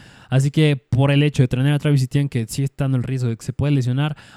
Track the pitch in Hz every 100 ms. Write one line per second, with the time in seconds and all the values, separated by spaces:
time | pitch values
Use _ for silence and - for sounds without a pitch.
0 | - - - 131 143 156 151 139 - -
1 | 139 143 147 139 127 123 139 147 151 143
2 | 127 143 139 123 110 - 135 - 135 131
3 | 120 131 123 113 - - 143 139 120 131
4 | 151 151 -